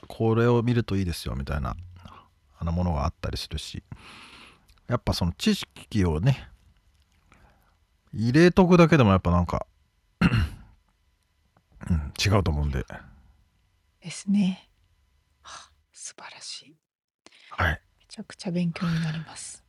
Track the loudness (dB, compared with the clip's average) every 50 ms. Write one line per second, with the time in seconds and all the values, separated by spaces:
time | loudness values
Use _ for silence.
0 | -2 -8 -6 -2 0 2 2 4 4 4 4 4 2 2 0 0 0 0 -2 -2
1 | -2 -2 -4 -6 -6 -8 -8 -8 -6 -4 -4 -4 -4 -6 -8 -10 -14 -18 -20 -20
2 | -20 -20 -20 -20 -20 _ _ _ _ _ _ _ -6 -4 -2 -2 -2 0 -2 -2
3 | -4 -4 -6 _ -8 -8 -8 -8 -10 -10 -10 -10 -10 -10 -14 -14 -16 _ -20 -20
4 | -20 -20 -20 -20 -20 -20 -20 -20 -20 -20 -20 _ _ _ _ _ _ -6 -6 -4
5 | -2 -4 -4 -2 -2 -4 -4 -2 0 0 0 0 -4 -12 _ -20 -20 _ -2 0
6 | 0 0 0 0 0 0 0 0 -6 -14 -20 _ _ _ _ _ _ _ _ _
7 | _ _ _ _ _ _ _ _ _ _ _ _ _ _ _ _ _ _ _ _
8 | _ _ -8 -4 -2 2 4 6 6 6 6 6 6 6 8 8 8 8 8 6
9 | 6 6 6 4 4 2 2 2 2 0 -2 -6 -6 -10 _ _ _ _ _ _
10 | _ _ _ _ 2 2 4 2 -2 -2 -6 -14 -20 -20 -20 _ _ _ _ _
11 | _ _ _ _ _ _ _ _ _ _ _ _ _ _ _ -18 -4 -4 -2 -2
12 | -2 -6 -8 -4 -2 0 0 2 0 0 -2 -2 -2 -2 -4 -4 -6 -8 -14 -18
13 | -18 -20 -20 -20 _ _ _ _ _ _ _ _ _ _ _ _ _ _ _ _
14 | -18 -16 -16 -12 -4 -2 0 0 0 0 -2 -6 -12 _ _ _ _ _ _ _
15 | _ _ _ _ _ _ _ _ _ -20 -20 -20 -20 _ _ _ _ _ _ -20
16 | -20 -20 -18 -18 -20 -20 -20 -18 -16 -16 -16 -16 -18 -20 -20 _ _ _ _ _
17 | _ _ _ _ _ -20 -20 _ -20 -16 -6 -4 -2 -2 -2 -4 -10 _ _ _
18 | _ _ -18 -18 -18 -18 -18 -12 -8 -6 -4 -2 -2 -2 -4 -4 -4 -4 -4 -4
19 | -4 -4 -6 -8 -10 -12 -16 -18 -18 -18 -18 -20 _